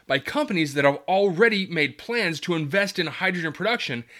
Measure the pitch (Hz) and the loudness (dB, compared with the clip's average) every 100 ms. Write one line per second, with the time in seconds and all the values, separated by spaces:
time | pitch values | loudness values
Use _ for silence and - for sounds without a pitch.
0 | - 135 - 285 294 180 151 143 139 143 | -4 -2 -2 -2 0 0 0 4 2 2
1 | - 190 202 165 233 208 190 170 143 - | 0 2 2 4 4 4 -2 0 -2 -2
2 | - 233 185 156 - 165 147 190 196 - | -6 -2 -2 -2 -2 -2 0 0 0 -2
3 | 160 - 185 180 160 139 196 240 - 120 | -4 -2 -2 -2 -4 -2 -2 -2 -4 -6
4 | 120 | -10